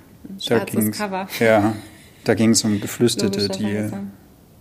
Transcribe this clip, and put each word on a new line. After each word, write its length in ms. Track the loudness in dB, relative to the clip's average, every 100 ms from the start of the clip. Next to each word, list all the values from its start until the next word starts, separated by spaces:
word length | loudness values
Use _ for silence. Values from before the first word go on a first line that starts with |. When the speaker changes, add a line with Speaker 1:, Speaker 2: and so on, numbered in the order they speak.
| -20 -20 -18
Speaker 1:
ein 80 | -12
Speaker 2:
Da 60 |
Speaker 1:
schwarzes 320 | -2 0 0 -2
Speaker 2:
ging's, 220 | -2 -2
Speaker 1:
Cover. 300 | -6 -6 -6 0
Speaker 2:
ja, 340 | 4 6 4 -2 -8 -20 -20 -6
da 100 | 0
ging's 300 | 2 4 4
um 180 | 2 -2
Geflüchtete, 680 | -4 0 2 2 0 0 -2
die, 140 | -4
Speaker 1:
Logischerweise. 360 | -4 -4 -4 -6 -10 -14 -20 -20 -20 -20